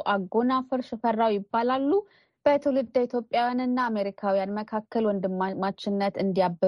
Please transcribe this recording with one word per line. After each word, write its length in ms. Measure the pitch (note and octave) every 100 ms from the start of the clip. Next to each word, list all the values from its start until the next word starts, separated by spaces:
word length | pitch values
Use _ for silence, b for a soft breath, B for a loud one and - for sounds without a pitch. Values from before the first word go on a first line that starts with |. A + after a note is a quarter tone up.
| -
አጎናፍር 760 | G3+ F3+ A3 B3 C4 C4 B3+
ሽፈራው 500 | A#3+ A#3 A#3 A3 A3+
ይባላሉ። 580 | G3+ G3 A3+ A#3+ C4 C#4 G4 G#4 b b b C#4+
በትውልደ 480 | C#4+ D4 C4 A3+ B3+
ኢትዮጵያውያንና 760 | B3 B3 A#3 A#3 A#3+ B3 B3+ B3
አሜሪካውያን 680 | A#3+ G#3+ G3 G3 G3+ G3 F#3+
መካከል 500 | G#3 G#3+ A3 A3 A#3
ወንድማማችነት 1080 | G#3+ G3+ F#3 F#3 F#3+ F#3+ F#3+ G3 G#3 G3+ G3 -
እንዲያብብ 460 | G3 F#3 F3+ F3